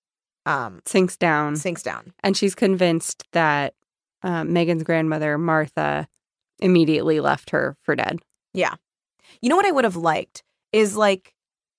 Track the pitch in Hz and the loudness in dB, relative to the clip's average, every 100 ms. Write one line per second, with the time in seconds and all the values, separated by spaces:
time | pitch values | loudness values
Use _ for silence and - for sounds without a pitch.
0 | _ _ _ _ - 139 117 92 - 196 | _ _ _ _ -4 -4 -4 -10 -2 0
1 | 185 - 175 151 147 151 180 170 - 64 | 0 0 0 0 0 -4 -6 -8 -8 -10
2 | - - 202 196 196 - 202 185 180 165 | -14 -6 -4 0 -2 0 0 2 2 0
3 | - - - 170 156 147 139 - _ _ | -4 -10 -6 0 0 0 -4 -8 _ _
4 | _ _ 185 170 160 170 170 165 160 165 | _ _ -6 -4 0 0 2 0 0 0
5 | 160 156 151 147 165 156 151 - 147 147 | 0 -2 -2 -2 0 0 0 -2 -4 -4
6 | 151 _ _ _ _ - 185 180 156 156 | -6 _ _ _ _ -2 4 4 4 2
7 | 160 156 139 143 - 147 135 143 - 147 | 2 0 0 -2 -2 -2 -2 -6 -4 -2
8 | 95 165 _ _ _ 185 170 - _ _ | -2 -4 _ _ _ -4 -4 -4 _ _
9 | _ _ _ - 240 339 403 285 233 175 | _ _ _ -6 0 2 2 2 0 0
10 | 165 123 - - _ _ - 214 208 214 | -2 -2 -4 -16 _ _ -4 0 2 2
11 | 208 190 _ _ _ _ _ | 0 0 _ _ _ _ _